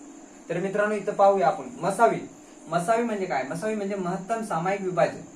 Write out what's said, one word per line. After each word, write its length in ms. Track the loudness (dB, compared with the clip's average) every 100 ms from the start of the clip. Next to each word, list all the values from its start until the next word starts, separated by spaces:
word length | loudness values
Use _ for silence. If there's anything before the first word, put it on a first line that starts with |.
| -20 -20 -20 -16 -8
तर 100 | -4
मित्रांनो, 360 | -2 0 0 0
इथं 180 | -2
पाहूया 340 | 4 6 6 4
आपण 220 | 0 -6 -6
मसावी. 380 | -2 4 4 4 -6 -16 -20 -18 -4
मसावी 360 | -2 0 0
म्हणजे 220 | 0 -2 -2
काय? 180 | -2
मसावी 320 | -4 -4 -4 -4
म्हणजे 200 | -4 -4
महत्तम 480 | -4 -4 -4 -4
सामायिक 380 | -2 -2 -2 -2
विभाजन. 400 | -2 2 0 0 -14